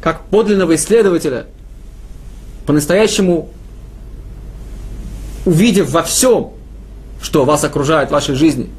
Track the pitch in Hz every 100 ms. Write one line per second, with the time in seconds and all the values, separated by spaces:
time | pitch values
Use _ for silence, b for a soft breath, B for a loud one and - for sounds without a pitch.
0 | 165 160 - 202 208 202 185 160 - 226
1 | 202 170 156 120 - - - - - -
2 | - - - - - - - 147 147 180
3 | 214 - 185 170 147 - - - - -
4 | - - - - - - - - - -
5 | - - - - - 160 226 190 151 160
6 | 160 - 254 208 110 - - - - -
7 | - - - 156 131 147 156 - 139 156
8 | 135 147 135 135 160 127 -